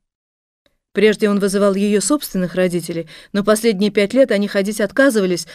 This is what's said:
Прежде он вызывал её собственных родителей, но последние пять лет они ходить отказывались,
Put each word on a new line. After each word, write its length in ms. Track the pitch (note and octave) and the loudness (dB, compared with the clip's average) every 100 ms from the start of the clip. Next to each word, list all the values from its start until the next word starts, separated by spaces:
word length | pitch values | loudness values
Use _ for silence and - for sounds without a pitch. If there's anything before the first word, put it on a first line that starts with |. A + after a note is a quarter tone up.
| _ _ _ _ _ _ _ _ _ | _ _ _ _ _ _ _ _ _
Прежде 360 | - G#3+ G#3 G#3 | 0 2 2 0
он 100 | G3+ | 0
вызывал 360 | G3 G3 G3+ G3 | 0 0 0 2
её 260 | G#3 G#3 | 0 0
собственных 540 | - D4 - F#3+ F3+ F3+ | 0 -2 -2 -6 -4 -2
родителей, 540 | F#3 F3 D#3+ E3 D#3+ - - | -2 -2 -6 -8 -10 -14 -8
но 100 | G3+ | -4
последние 480 | G3+ G#3+ A#3 F#3+ G#3 | 0 0 0 0 0
пять 220 | G#3 G3+ | 0 0
лет 180 | A#3 C4+ | 2 2
они 160 | G3+ G3+ | 2 -2
ходить 340 | G3+ G3 G#3+ | -2 -2 -2
отказывались, 680 | G3+ - C#4 A3 F#3 F3 - | -2 2 2 2 0 -2 -6